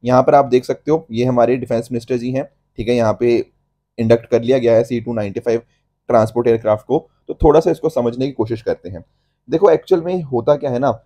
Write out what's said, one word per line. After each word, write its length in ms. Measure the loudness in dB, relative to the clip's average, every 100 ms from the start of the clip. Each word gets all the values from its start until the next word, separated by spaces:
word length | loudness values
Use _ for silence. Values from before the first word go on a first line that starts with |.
यहाँ 180 | 2 2
पर 120 | 4
आप 100 | 4
देख 200 | 4 0
सकते 260 | 0 -8 -2
हो, 160 | -4 -2
ये 140 | -4
हमारे 320 | -2 2 2 0
डिफेंस 320 | -2 -6 -4
मिनिस्टर 240 | -8 -4 -6
जी 160 | -4
हैं, 120 | -6 -8 _ _ -10
ठीक 120 | -4
है, 60 |
यहाँ 220 | 0 0 0
पे 260 | 0 0 -2 _ _ _ _ -6
इंडक्ट 280 | 0 0 2
कर 160 | -2
लिया 160 | 0 0
गया 160 | 2
है 100 | 2
सी 160 | 0 -4
टू 140 | -6
नाइंटी 260 | -6 -6 -6
फ़ाइव 180 | -4 -4 -4 _ _ _ _
ट्रांसपोर्ट 400 | 0 0 0 2
एयरक्राफ्ट 380 | 2 0 -2 0
को। 240 | -4 -4 _ -16
तो 60 |
थोड़ा 260 | 0 4 4
सा 100 | 2
इसको 180 | -2 -4
समझने 380 | -2 -4 -4 -6
की 60 |
कोशिश 300 | -4 -6 -4
करते 260 | -6 -6 -8
हैं। 160 | -16 -18 _ _ _ -6
देखो, 200 | 2 2
एक्चुअल 320 | 2 0 -2
में 200 | -2 -6
होता 340 | -4 -4 0 -2
क्या 140 | -2
है 80 | -2
ना 120 | -2 -4